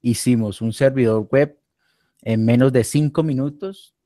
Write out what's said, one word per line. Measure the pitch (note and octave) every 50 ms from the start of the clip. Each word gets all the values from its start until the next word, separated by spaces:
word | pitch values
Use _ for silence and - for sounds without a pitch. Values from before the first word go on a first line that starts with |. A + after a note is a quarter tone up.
hicimos | - B2 A2+ - - B2+ B2 A2+ A2 G#2 G2 -
un | A2+ A2+ A2
servidor | - C#3 C3+ C3+ C3+ B2 A2+ A2 A2 G#2+ -
web | - C#3 D3 D3 - _ _ _ _ _ _ _ _ _ _ _ _ _
en | _ A2+ A2+ A2 A2
menos | A2+ A#2+ A#2+ C3 C3+ C3
de | B2+ A2
cinco | - - D3 D3+ C#3+ D3 -
minutos | D#3+ D#3 C3+ C3 C3+ D3 C#3+ D3 G3 F#3+ G3 - - _ _ _ _